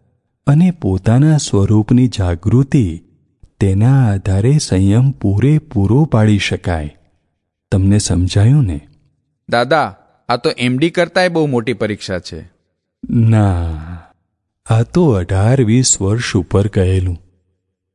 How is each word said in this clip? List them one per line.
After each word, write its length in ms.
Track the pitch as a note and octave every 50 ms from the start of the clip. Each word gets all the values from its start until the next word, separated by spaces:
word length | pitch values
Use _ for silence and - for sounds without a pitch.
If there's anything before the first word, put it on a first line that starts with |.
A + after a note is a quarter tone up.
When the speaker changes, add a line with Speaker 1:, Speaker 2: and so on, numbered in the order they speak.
| _ _ _ _ _ _ _ _ _
Speaker 1:
અને 240 | - C#3+ D#3 F3+ F#3
પોતાના 680 | F3 - - G2+ F#2+ F#2 - A2 A2+ B2+ D3 D#3+ D#3
સ્વરૂપની 720 | D3 - - - G2+ G2 G2 G#2+ G#2+ G#2+ - B2 B2 B2+ B2
જાગૃતિ, 920 | - - F#2+ F2 F2 E2 - G2 A2 B2+ C#3 - - D3 A2 F2 D#2+ - - _ _ _ _ _ _ _ - - _ -
તેના 520 | G#2 F#2+ F#2+ G2 G#2+ B2+ C#3 C3+ C3 A2
આધારે 460 | G2 F#2+ - G2 F#2+ G2 G2+ B2+ D3 D3+
સંયમ 520 | - - G2 F#2 G2 G2 G2+ A#2 C3 C#3
પૂરેપૂરો 960 | C3 - - G2 F#2+ G#2 A#2+ C#3 D#3 D3+ - - - G2+ G2 G2 A2 C#3 D#3+
પાળી 340 | C#3+ - A2 G#2+ G#2+ G#2+ G2
શકાય. 580 | - - G2+ - - F#2 E2+ D#2+ D2 D2 - _ _ _ _ _ _ _ _ _ _ _ _ _ _ -
તમને 260 | - G2 F#2+ G2 G2+ G#2
સમજાયું 680 | - - F2+ F2 F2+ F2+ - G2+ G2+ A#2 C#3 D3+ B2+
ને? 160 | F#2 D#2+ D2 - - _ _ _ _ _ _ _ _ _ _ _ -
Speaker 2:
દાદા, 480 | A#2+ A#2 B2 C3 D#3+ D3+ C3 G2+ F#2+ - _ _ _ _ _ -
આ 80 | A#2+
તો 140 | A#2+ - D#3 - -
એમ 200 | B2 B2 B2+ C3
ડી 120 | D#3+ F3
કરતાંય 380 | E3 F#3 E3+ E3+ - F#3+ F#3 F3+
બહુ 180 | E3+ E3 D#3
મોટી 260 | D3 C3 A#2+ A2+ C3
પરીક્ષા 460 | A#2 - A2+ G#2 G#2 F#2 - - F#2+ F2
છે. 320 | - - F2 D#2+ E2 - _ _ _ _ _ _ _ _ _ _ - -
Speaker 1:
ના, 640 | - A#2+ A2+ A2 A2+ G#2+ G#2 G2 F#2 F2 E2+ E2 D#2 D#2 D#2 E2 F2 E2+ - _ _ _ _ _ _ _ _ _ _ _ _
આ 160 | - A2+ A2+
તો 260 | A#2 - - F3 F3+ D3+
અઢાર 560 | A2+ F#2 F2+ - G2 F#2+ G2+ A2+ B2+ C#3 B2
વીસ 380 | G#2 A2+ B2+ C3 - - -
વર્ષ 340 | G2 G2 G#2+ A#2+ A#2+ - -
ઉપર 300 | G2+ E2+ - - G2 G2+
કહેલું. 520 | G#2 - G#2+ F#2 F#2 F#2 F#2+ F2+ F2+ F2 D#2+ - _ _ _ _ _ _ _ _ _ _ _ _ _